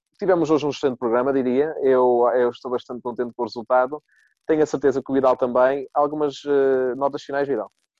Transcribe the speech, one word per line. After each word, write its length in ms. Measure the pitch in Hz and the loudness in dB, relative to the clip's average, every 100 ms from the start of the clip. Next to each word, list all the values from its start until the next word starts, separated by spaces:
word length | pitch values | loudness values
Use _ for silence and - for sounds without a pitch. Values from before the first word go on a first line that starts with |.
| _ _ | _ _
tivemos 320 | 190 180 151 | 0 2 2
hoje 160 | 156 143 | 0 0
um 40 | |
excelente 280 | 131 143 120 | -2 -2 -2
programa, 360 | 123 120 131 | 0 0 0
diria. 400 | 135 127 123 151 147 | 0 0 0 -2 -2
Eu, 440 | 135 131 127 120 120 | 2 4 4 4 2
eu 160 | 123 123 | 2 0
estou 220 | 120 123 | -2 -8
bastante 300 | 123 - 123 | -8 -8 -10
contente 320 | 123 117 120 113 | -8 -6 -8 -6
com 60 | |
o 40 | 117 | -8
resultado. 560 | 123 110 127 131 151 - _ _ _ - | -8 -2 0 0 -4 -16 _ _ _ -2
Tenho 160 | 156 | 0
a 20 | 147 | 2
certeza 360 | 143 139 131 | 0 0 0
que 80 | 131 | -2
o 40 | 135 | 0
Vidal 200 | 131 123 | 2 2
também. 500 | 127 123 127 139 131 | 0 2 2 2 -4
Algumas, 420 | 143 147 151 151 135 143 | -2 -2 -2 -4 -4 -2
eh, 500 | 143 135 131 127 123 | 2 2 2 0 -2
notas 280 | 139 139 | -4 -4
finais, 220 | - 139 143 | -6 -6 -2
Vidal? 240 | 120 98 _ _ _ | -4 -6 _ _ _